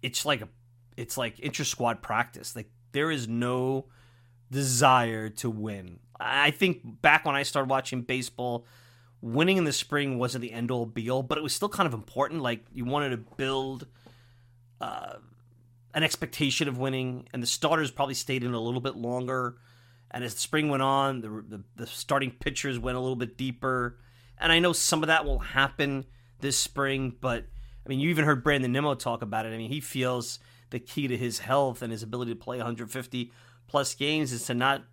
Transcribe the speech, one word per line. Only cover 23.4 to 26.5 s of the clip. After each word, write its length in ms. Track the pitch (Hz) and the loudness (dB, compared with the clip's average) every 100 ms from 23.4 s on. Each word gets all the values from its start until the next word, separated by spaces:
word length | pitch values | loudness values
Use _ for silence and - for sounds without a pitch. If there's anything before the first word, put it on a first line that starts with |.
| 131 123 131 127 120 - - - - - | -6 -2 -2 0 -2 -6 -20 -20 -20 -2
And 120 | 165 | 4
I 80 | 165 | 6
know 140 | 175 | 6
some 320 | 170 - 156 | 4 2 2
of 20 | 156 | 4
that 180 | 160 | 4
will 140 | 147 135 | 4 0
happen 680 | - 135 135 - 143 135 135 - - - | 0 2 2 2 0 0 -6 -16 -20 -6
this 180 | 139 | 0